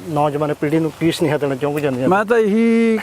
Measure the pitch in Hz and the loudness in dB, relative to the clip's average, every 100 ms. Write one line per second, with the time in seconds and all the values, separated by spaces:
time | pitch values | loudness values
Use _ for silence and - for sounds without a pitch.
0 | 185 151 151 143 151 147 151 160 160 - | -6 -2 0 0 -2 -2 -2 0 -2 -2
1 | 165 160 165 147 143 135 143 147 147 127 | -2 0 0 0 -2 -2 -4 -2 -2 0
2 | 135 190 208 233 220 214 226 226 226 220 | 2 2 2 2 2 2 2 2 2 0